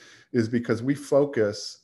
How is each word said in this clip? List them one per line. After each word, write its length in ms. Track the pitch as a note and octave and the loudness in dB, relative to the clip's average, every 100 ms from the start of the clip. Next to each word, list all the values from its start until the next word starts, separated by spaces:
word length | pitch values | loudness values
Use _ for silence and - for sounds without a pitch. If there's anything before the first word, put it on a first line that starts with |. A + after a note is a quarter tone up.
| - - _ | -20 -20 _
is 160 | B2+ A2 | 0 0
because 360 | A#2+ A#2+ A2 | 0 -2 -2
we 100 | B2 | -2
focus 880 | C#3+ - C#3+ C#3+ B2 G#2 G#2 - - | -4 2 2 2 2 0 -2 -10 -12